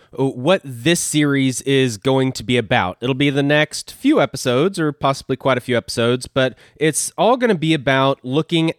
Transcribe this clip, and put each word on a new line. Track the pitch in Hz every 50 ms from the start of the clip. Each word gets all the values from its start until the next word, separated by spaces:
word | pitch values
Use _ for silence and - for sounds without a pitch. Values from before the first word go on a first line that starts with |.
| _ _ -
uh, | - 135
what | 139 - 123 123 156 190 190 -
this | 143 127 117 117 160 175 170
series | - - - 151 147 143 139 139 135 131 123 - -
is | 131 139 135 131 127 113
going | 98 - 135 135 135 131 131 127
to | - 113
be | 104 123
about. | 120 113 92 127 120 95 92 92 -
It'll | - 123 135
be | 131 143 143
the | 135 143 139
next | 143 147 151 151 - - - - - -
few | - - 269 311 233
episodes, | 147 135 - 131 - 135 120 127 151 196 196 170
or | 160 151 143
possibly | - - 135 135 - - - 135
quite | - - 139 131 120
a |
few | - - 123
episodes, | 117 - - - - 117 120 127 127 127 -
but | - 135 131 131 107 _ - - _
it's | - 143 160 151 - - - - -
all | 170 214 254
gonna | 254 247 233 208
be | 156 147 160 160
about | 156 120 139 135 135 135 135 139 - -
looking | 127 127 151 160 - 170 165 160 165 -